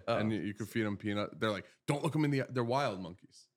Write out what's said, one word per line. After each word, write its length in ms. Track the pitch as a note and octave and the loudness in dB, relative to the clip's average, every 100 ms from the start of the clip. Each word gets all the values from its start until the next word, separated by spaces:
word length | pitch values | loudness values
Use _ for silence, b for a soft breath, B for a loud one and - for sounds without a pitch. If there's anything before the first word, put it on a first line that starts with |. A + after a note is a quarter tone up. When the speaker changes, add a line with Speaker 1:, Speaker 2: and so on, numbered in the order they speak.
| - | 0
Speaker 1:
Oh. 120 | A#2 | 2
Speaker 2:
and 140 | G#2+ | 2
you, 80 | G#2+ | 0
you 140 | F#2 | -2
could 140 | G2+ G#2+ | -4 -4
feed 180 | A#2 G#2+ | 0 0
'em 100 | G2 | 0
peanut. 440 | G#2+ G#2 G#2 D#2+ | -2 -2 -2 0
They're 100 | A2 | 0
like, 160 | G2 - B - | 0 -6 B -2
"Don't 160 | D3 | 0
look 100 | E3 | 2
'em 100 | D#3 | 2
in 60 | D3 | 2
the 120 | C#3 | 2
eye." 40 | - | 0
They're 120 | B2+ | 0
wild 380 | A#2 C3 C#3 F#2 | 0 2 0 -2
monkeys. 480 | F2 F2+ - - - | -8 -12 -20 -20 -20